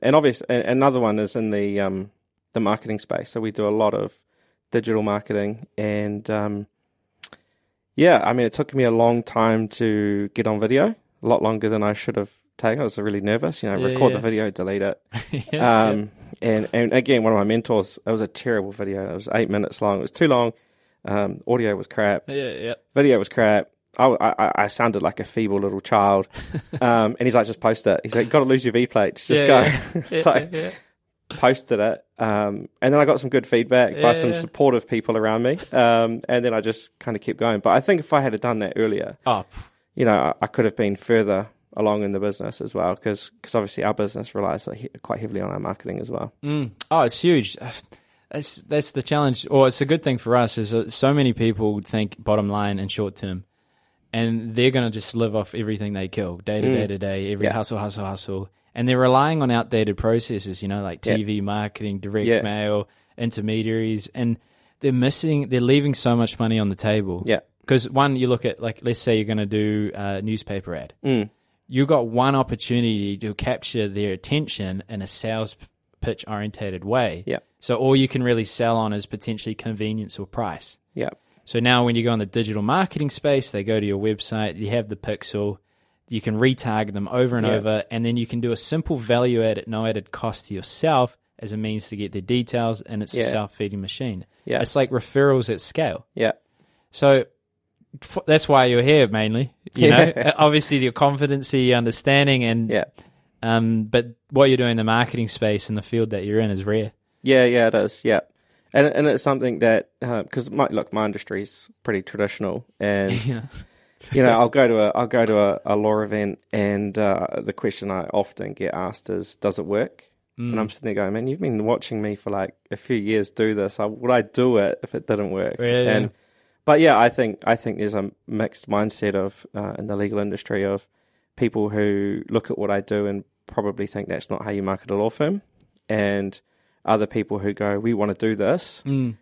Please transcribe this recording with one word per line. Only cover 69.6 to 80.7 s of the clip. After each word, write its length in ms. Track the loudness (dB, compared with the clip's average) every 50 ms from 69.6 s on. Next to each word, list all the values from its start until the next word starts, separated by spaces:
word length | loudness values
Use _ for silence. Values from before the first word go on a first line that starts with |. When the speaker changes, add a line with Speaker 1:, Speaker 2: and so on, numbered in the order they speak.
| 0 0 0 0 -2 -4 -4
Speaker 2:
a 260 | -6 -6 -6 -6 -6 -4
newspaper 520 | -4 -6 -6 -6 -6 -8 -8 -6 -8 -10
ad. 180 | -10 -10 -12 -16 _ -2
Speaker 1:
Mm. 260 | 0 0 0 -2 -4 -8 _ _ _ _ _ _ -6
Speaker 2:
You've 200 | -2 0 2 4
got 200 | 4 2 2 0
one 260 | 0 2 2 2 2
opportunity 800 | 2 0 -2 -4 -6 -4 -2 0 0 2 0 0 0 -2 -2 -4 -6
to 160 | -6 -8 -8
capture 540 | -6 -4 -4 -4 -4 -6 -6 -4 -4 -4 -2
their 240 | -2 -2 -2 -2 -4
attention 680 | -6 -6 -4 -4 -2 -2 -4 -6 -8 -6 -6 -6 -8 -10 -10
in 120 | -10 -10
a 60 | -6
sales 480 | -4 -4 -4 -4 -4 -4 -4 -4 -6 -8
p-, 120 | -12 -20 -20 _ _ _ _ _ _
pitch 240 | -6 -6 -6 -6 -8
orientated 580 | -8 -8 -6 -6 -8 -8 -8 -8 -8 -8 -8 -6
way. 380 | -2 0 0 0 0 -2 -6 -6
Speaker 1:
Yeah. 120 | -6 -8 -8 -8 _ _ _
Speaker 2:
So 160 | -6 -4 -2
all 180 | 0 2 4 4
you 120 | 4 4 2
can 140 | 0 -2 0
really 220 | 0 0 0 0
sell 320 | -2 -2 0 0 0 2
on 160 | 0 0 -2 -2
is 140 | -4 -6
potentially 480 | -8 -12 -10 -8 -8 -8 -8 -8 -8 -10
convenience 640 | -8 -8 -8 -6 -6 -4 -4 -4 -6 -8 -10 -10 -12
or 80 | -12
price. 500 | -10 -8 -6 -6 -6 -8 -10 -12 -16